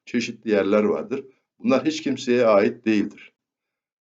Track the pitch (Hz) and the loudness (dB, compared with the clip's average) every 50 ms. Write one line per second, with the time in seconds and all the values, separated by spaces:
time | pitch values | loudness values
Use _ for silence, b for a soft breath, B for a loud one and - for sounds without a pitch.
0 | b - - 120 113 120 113 - - 113 104 98 95 98 104 104 107 98 78 78 | b -6 -4 -4 -4 -4 -8 -10 -4 -2 0 0 2 2 2 2 2 0 -2 -4
1 | 76 - 127 139 - b b b b b _ _ - 117 131 123 - 160 151 - | -6 -8 -10 -10 -10 b b b b b _ _ -2 0 0 0 0 -2 -4 -4
2 | - 143 131 120 - 123 120 123 120 110 107 98 107 120 117 - - 110 107 101 | -4 -6 -6 -4 -2 0 0 2 4 4 4 4 4 2 -2 -4 -2 0 0 0
3 | 101 - - - - - _ _ _ _ _ _ _ _ _ _ _ _ _ _ | 0 -2 -6 -14 -20 -20 _ _ _ _ _ _ _ _ _ _ _ _ _ _
4 | _ _ _ | _ _ _